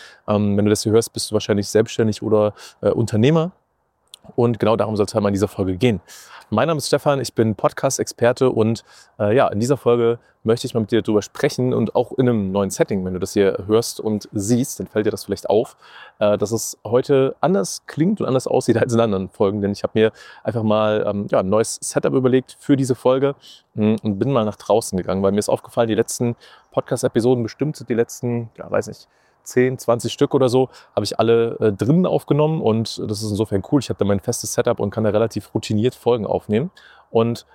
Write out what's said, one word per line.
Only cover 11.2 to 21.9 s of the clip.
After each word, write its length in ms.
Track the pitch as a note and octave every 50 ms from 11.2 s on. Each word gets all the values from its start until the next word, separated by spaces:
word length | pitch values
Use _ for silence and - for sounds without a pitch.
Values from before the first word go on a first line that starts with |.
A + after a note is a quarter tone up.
| G2+
sprechen 500 | - - - - C3+ - - B2 B2+ A#2
und 220 | A#2+ A#2 G#2 -
auch 180 | A#2 B2 - -
in 160 | - C3 B2
einem 240 | A#2+ A2 G2 F#2+ F#2+
neuen 160 | G2+ G2+ G2
Setting, 340 | - - E3+ - A2 F#2+ F#2
wenn 100 | F#2 F#2
du 40 | F2+
das 140 | F#2+ - -
hier 320 | G#2 G2 F#2+ - - F#2
hörst 320 | G2 G#2+ A2+ A#2 - - -
und 300 | - A2 G#2+ G#2 - - -
siehst, 460 | A2 G2 G#2 B2 A#2+ C#3 - - -
dann 80 | F#2+
fällt 200 | - - G#2+ G#2
dir 40 | G#2+
das 140 | G2 G2+ -
vielleicht 240 | - G2 - - -
auf, 280 | G2+ G#2+ D3+ - - _ - - - - - - _ _
äh, 180 | A2 G#2 G#2
dass 160 | G#2 A2+ G2+ A2+
es 260 | A2 - - - - _
heute 500 | G#2+ A#2 B2+ C3 - C#3+ C3+ C3 C3+ - -
anders 440 | - D3+ F#3 G3 F#3 - - - -
klingt 340 | - - - D#3 F#3+ A3+ -
und 60 | -
anders 200 | - C3 B2+ -
aussieht 300 | - - B2+ - - A2+
als 160 | G#2+ - B2+ A#2
in 80 | A2+
anderen 300 | A#2 A2+ G2+ F#2+ F#2+ F2+
Folgen, 320 | - - G#2+ G2 G2+ G#2+ G2
denn 100 | G2+ G2+
ich 100 | - -
habe 160 | - - A2+
mir 140 | G#2+ A2 - - - - - - _
einfach 200 | A2 G#2+ A#2 A2
mal, 420 | G#2+ G#2+ G#2+ G#2+ G#2+ G#2+ G#2+ -
ähm, 200 | - G2+ G2+ G2+ C3
ja, 100 | - B2
ein 80 | G2 F#2
neues 300 | G2+ A2 A2+ - - -
Setup 320 | - -